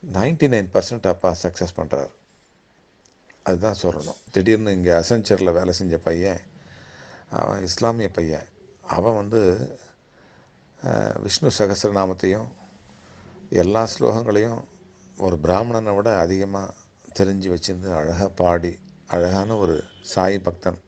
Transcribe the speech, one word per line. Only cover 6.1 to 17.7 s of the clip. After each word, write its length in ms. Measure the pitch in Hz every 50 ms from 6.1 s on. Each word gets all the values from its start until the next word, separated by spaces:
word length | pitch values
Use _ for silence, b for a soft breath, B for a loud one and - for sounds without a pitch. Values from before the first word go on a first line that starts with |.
| 82 85 90 98 90 - - - B B B B B B B B B B B B B B B B
அவன் 320 | - - - - 101 98 95
இஸ்லாமிய 460 | 90 87 - 117 117 117 117 110 95
பையன், 380 | 92 - 87 80 78 76 - - _ - - - - _ -
அவன் 320 | - - 82 90 113 113
வந்து, 560 | 107 101 101 110 113 104 92 90 107 65 57 57 - - - - _ _ b b b b b b b b b b _ _ _ _ - -
அஹ், 340 | 131 117 107 104 107 - -
விஷ்ணு 300 | - 101 - - 160 135 - -
சகஸ்ரநாமத்தையும் 920 | 107 98 101 - - 104 101 98 95 92 95 92 - 95 95 107 113 127 - - - - - - - B B B B B B B B B B B B -
எல்லா 380 | - - 85 90 101 113 113 110 - -
ஸ்லோகங்களையும் 680 | 131 120 107 113 117 110 104 104 107 117 117 117 - - - - - - - - - - - -
ஒரு 200 | 95 95 90 78
பிராமணனை 580 | 76 82 90 98 113 120 117 113 110 107 101
விட 220 | 98 104 113 110 95
அதிகமா 520 | 82 85 95 95 98 98 98 98 95 95 - - - - _ _ _ - - -
தெரிஞ்சு 380 | 98 95 98 98 95 95 90
வச்சிருந்து 380 | 85 82 -